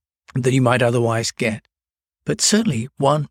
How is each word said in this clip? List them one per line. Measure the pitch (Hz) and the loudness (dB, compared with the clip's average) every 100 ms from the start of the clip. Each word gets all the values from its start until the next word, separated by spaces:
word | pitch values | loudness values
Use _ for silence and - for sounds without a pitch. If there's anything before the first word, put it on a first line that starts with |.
| _ _ _ | _ _ _
than | 135 123 | -2 0
you | 131 | 2
might | 123 123 | 2 2
otherwise | 120 123 117 113 110 | 2 2 0 -2 -4
get. | - 117 104 _ _ _ _ _ _ | -4 -4 -4 _ _ _ _ _ _
But | - 147 | -8 -4
certainly | - 208 220 113 123 - | 0 0 0 -4 -6 -2
one, | 139 151 139 | 0 0 -4